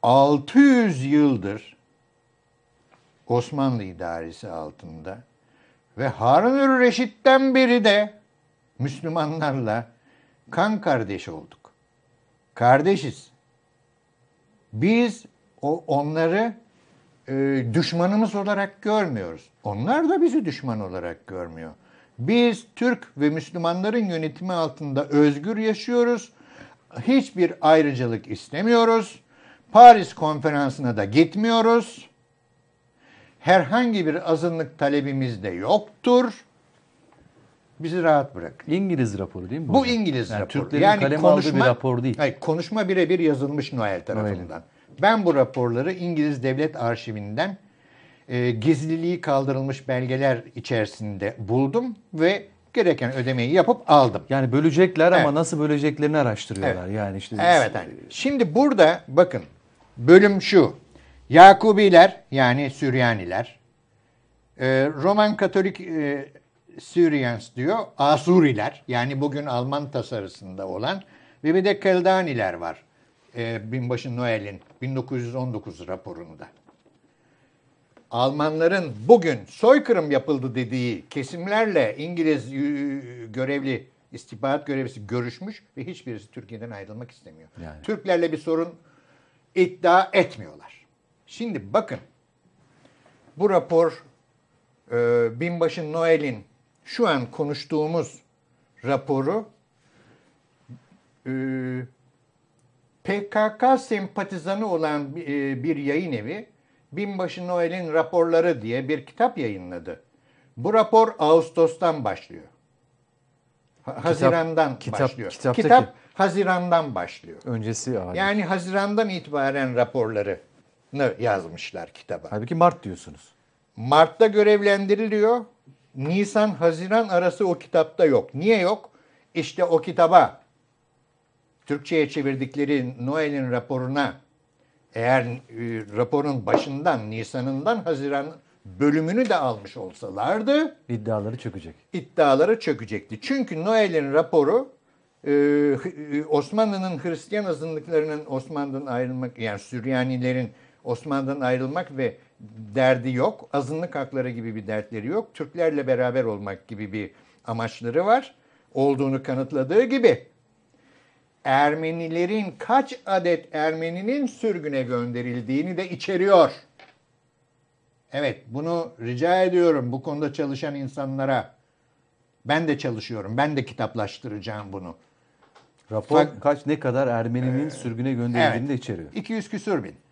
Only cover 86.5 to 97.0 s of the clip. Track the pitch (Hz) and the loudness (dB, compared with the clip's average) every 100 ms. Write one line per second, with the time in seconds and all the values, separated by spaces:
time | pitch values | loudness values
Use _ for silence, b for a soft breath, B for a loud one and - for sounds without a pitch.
86.5 | 113 117 104 98 107 123 _ 85 78 80 | -16 -16 -16 -16 -16 -18 _ -20 -20 -20
87.5 | - 82 76 78 214 - 175 170 156 165 | -18 -16 -14 -8 -8 -2 0 0 -4 -4
88.5 | 160 170 170 b b b b b b _ | -4 -4 -10 b b b b b b _
89.5 | - 180 180 175 180 190 202 175 - 87 | 0 0 2 4 4 4 0 0 -4 -20
90.5 | - - - _ _ _ _ _ - 233 | -20 -20 -20 _ _ _ _ _ -12 -10
91.5 | 160 98 156 220 107 - _ _ _ _ | -8 -4 -4 -4 -12 -16 _ _ _ _
92.5 | _ b b b b b b b 147 196 | _ b b b b b b b -4 0
93.5 | 185 - 165 165 - _ _ _ _ _ | 0 2 2 2 -2 _ _ _ _ _
94.5 | _ _ _ _ 120 117 120 117 117 170 | _ _ _ _ -2 0 2 0 -2 -6
95.5 | 175 165 165 156 160 165 165 147 110 - | -2 -4 -4 -8 -4 2 2 0 -8 -14
96.5 | _ _ _ - - | _ _ _ -16 -2